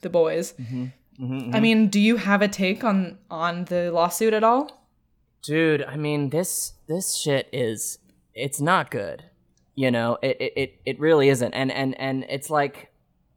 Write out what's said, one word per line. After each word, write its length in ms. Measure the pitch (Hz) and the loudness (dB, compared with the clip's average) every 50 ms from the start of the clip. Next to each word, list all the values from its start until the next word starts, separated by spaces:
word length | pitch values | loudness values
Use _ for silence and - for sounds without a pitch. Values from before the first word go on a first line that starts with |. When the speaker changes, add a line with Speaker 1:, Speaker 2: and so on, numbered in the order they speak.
| - | -8
Speaker 1:
the 80 | 175 | 0
boys, 420 | 175 170 165 160 156 165 185 - - | 2 2 4 4 2 -2 -4 -6 -8
Speaker 2:
Mm-hmm. 320 | - 123 113 131 127 127 131 - _ _ _ _ - | -12 -10 -8 -6 -6 -6 -8 -10 _ _ _ _ -10
Mm-hmm, 140 | 131 123 131 | -8 -6 -6
Speaker 1:
I 40 | 135 123 120 120 | -6 -4 -2 0
Speaker 2:
mm-hmm. 80 | 220 220 | 2 4
Speaker 1:
mean, 260 | 226 226 220 220 196 | 4 6 6 4 4
do 100 | 196 208 | 4 4
you 160 | 208 220 240 | 4 4 4
have 260 | 220 185 196 202 202 208 | 2 2 2 2 2 2
a 40 | |
take 380 | 202 202 - 196 185 196 - 254 | 2 0 0 -2 -2 -2 0 0
on, 340 | 226 196 196 185 - - - _ - | 0 0 0 0 -2 -6 -14 _ -12
on 360 | 175 160 165 175 170 175 180 | -8 -4 -4 -4 -2 -4 -6
the 260 | 170 180 175 175 175 | -4 -2 -2 -2 0
lawsuit 420 | 170 170 170 175 - - 220 226 214 | 0 2 2 0 0 0 0 2 2
at 120 | 214 220 | 4 4
all? 420 | 226 240 262 302 294 - _ _ _ _ _ _ _ _ _ _ _ _ _ - | 4 4 4 2 -2 -8 _ _ _ _ _ _ _ _ _ _ _ _ _ -8
Speaker 2:
Dude, 400 | - 147 160 165 160 156 143 - | -2 0 2 4 4 2 2 0
I 140 | - 139 | -4 -6
mean, 340 | 151 151 151 147 147 143 135 | -4 -2 -2 0 0 0 0
this, 440 | 147 160 156 - - - - - - _ _ | 0 -2 -2 -2 -4 -6 -6 -8 -10 _ _
this 300 | - 156 185 185 - - | -6 -6 -4 -4 -4 -4
shit 320 | - - 151 139 131 - - - | -4 -2 0 0 0 0 -2 -4
is, 460 | 131 127 110 110 104 - - - - _ _ _ _ _ _ - | -4 -2 -2 -2 -4 -6 -10 -10 -12 _ _ _ _ _ _ -10
it's 260 | - 131 139 139 - | -8 -6 -6 -4 -2
not 320 | 143 165 185 180 147 - - | 0 2 2 2 0 -2 -4
good. 320 | 117 98 82 - - - _ _ _ _ _ _ _ _ _ - | -6 -6 -6 -10 -12 -16 _ _ _ _ _ _ _ _ _ -6
You 160 | 135 131 127 | -2 0 2
know, 280 | 120 117 117 117 120 - - | 2 2 0 0 -2 0 0
it, 140 | 135 123 - | -2 -2 -2
it, 120 | 123 - - | -4 -4 -4
it, 260 | 135 135 - - _ - | -4 -4 -4 -6 _ -8
it 140 | 131 127 120 | -8 -6 -2
really 280 | 147 160 165 147 135 139 | 2 4 4 6 6 6
isn't. 240 | 135 120 123 110 - | 4 4 2 -2 -2
And, 180 | 127 135 131 - | -2 -2 -2 -2
and, 260 | 135 135 135 127 - | -2 -2 -4 -4 -4
and 260 | 135 135 131 131 - - | -4 -4 -4 -4 -6 -6
it's 220 | - 139 - - | -8 -8 -6 -2
like, 420 | 156 147 143 143 - - - - _ _ _ _ _ _ _ _ _ | 0 0 0 -2 -4 -10 -20 -20 _ _ _ _ _ _ _ _ _